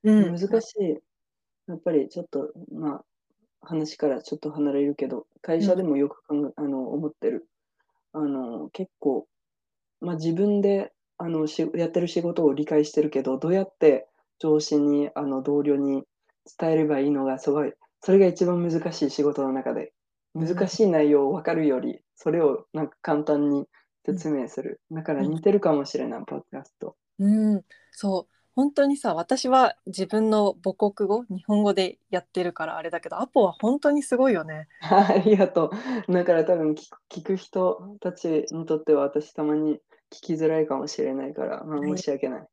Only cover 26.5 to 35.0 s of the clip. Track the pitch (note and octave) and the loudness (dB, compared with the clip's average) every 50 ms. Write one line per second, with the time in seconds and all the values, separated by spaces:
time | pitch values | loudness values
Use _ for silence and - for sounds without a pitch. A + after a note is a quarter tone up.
26.5 | - C3+ C3 - _ _ - - - _ _ _ _ - G3 G3+ G#3+ A3 G#3+ G#3+ | -16 -16 -16 -16 _ _ -14 -14 -14 _ _ _ _ -2 2 2 2 4 2 2
27.5 | G#3 F#3+ - _ - _ _ _ _ - - G3+ F#3+ F#3 - _ _ _ _ _ | 0 0 -4 _ -20 _ _ _ _ -6 -4 -2 -2 -4 -4 _ _ _ _ _
28.5 | _ - C4+ D4 C#4+ - C#4 C#4 C#4+ C#4+ - A3+ E3+ D#3+ E3+ - C4 C4 - B3+ | _ 0 0 0 2 2 2 2 2 0 -2 -2 -2 -2 0 -2 -2 -2 0 4
29.5 | B3+ C4 C4 A3 - _ _ - F#3 - F#3+ F3 - G#3+ A3 A3 G#3+ G#3+ G#3 G3 | 6 6 6 4 2 _ _ -14 -6 -6 -6 -2 0 0 2 4 4 4 4 2
30.5 | - - - F#3+ F#3 _ G#3+ G#3 G3+ - G#3 F#3+ G#3 A#3 B3 _ F#3 F#3 - - | 0 -2 -4 -6 -2 _ 0 0 0 -2 -2 0 0 -2 -2 _ -10 -10 -2 0
31.5 | G#3 G#3 G#3 G#3 G3 G3 F#3+ F3+ - _ _ _ - F3+ F3 _ _ F3+ F3+ F3 | 2 2 4 2 2 2 0 -2 -4 _ _ _ -4 -4 -4 _ _ -4 -4 -4
32.5 | E3+ - D#3+ D#3+ E3+ E3 D#3 E3 E3+ E3+ - E3 - F3+ - B3+ _ C#4+ G#3+ F3+ | -4 -6 -8 -6 -6 -8 -8 -6 -8 -8 -8 -8 -8 -8 -8 0 _ 4 4 4
33.5 | F3 - - A3+ C4 D4 - D4 C#4+ D4 C#4 - B3+ A#3+ C4 C4+ A3 E3+ D#3 D#3+ | 2 0 -2 0 0 2 2 2 2 2 0 -2 0 2 4 2 2 0 -2 -6
34.5 | D#3 D#3 D#3 _ _ - - - F#3+ F#3+ | -10 -14 -14 _ _ -16 -2 4 4 4